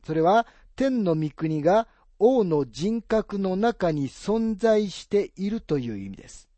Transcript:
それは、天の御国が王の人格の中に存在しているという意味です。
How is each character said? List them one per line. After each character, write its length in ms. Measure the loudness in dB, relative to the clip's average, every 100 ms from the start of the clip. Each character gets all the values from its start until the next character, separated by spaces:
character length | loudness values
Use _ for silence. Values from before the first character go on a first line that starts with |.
| -4
そ 80 |
れ 80 | 0
は、 260 | 4 4 0 _ -20 -4
天 260 | -2 0
の 100 | 0
御 180 | 0 -2
国 300 | -4 -4 0
が 280 | 2 2 0 _ _ _
王 260 | 2 4 2
の 180 | 0
人 380 | -2 -4 -4 -4
格 360 | -2 -2 -2 -4
の 200 | -2 0
中 340 | 0 0 -2
に 160 | -2 -4
存 480 | -6 -4 -2 -2 0
在 340 | 2 2 0
し 200 | -8 -2
て 240 | -2 -2 -6
い 140 | -6
る 100 | -6
と 180 | -4 -4
い 140 | -4
う 60 | -8
意 80 | -10
味 80 | -14
で 100 | -18
す。 180 | -20 _